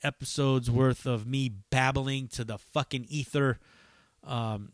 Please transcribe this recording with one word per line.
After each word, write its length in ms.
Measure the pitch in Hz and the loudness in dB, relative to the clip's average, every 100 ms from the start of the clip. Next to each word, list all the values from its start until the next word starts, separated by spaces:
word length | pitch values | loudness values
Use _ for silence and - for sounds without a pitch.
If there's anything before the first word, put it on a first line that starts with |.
episodes 680 | 147 - 135 - 135 131 120 | -4 -6 -6 0 2 2 2
worth 360 | 120 131 120 131 | 4 4 2 -2
of 200 | 117 110 | -2 -2
me 220 | 135 131 | -2 -2
babbling 800 | 98 - 135 131 135 135 135 131 | -4 -2 2 4 2 0 -2 -6
to 160 | - | -8
the 140 | 113 107 | -6 -8
fucking 480 | - 151 135 135 117 | -4 -2 -2 -4 -4
ether. 500 | 151 131 147 139 123 _ - - _ _ _ | -6 -2 2 2 2 _ -20 -20 _ _ _
Um, 460 | - 120 113 107 101 | -8 -4 -4 -4 -8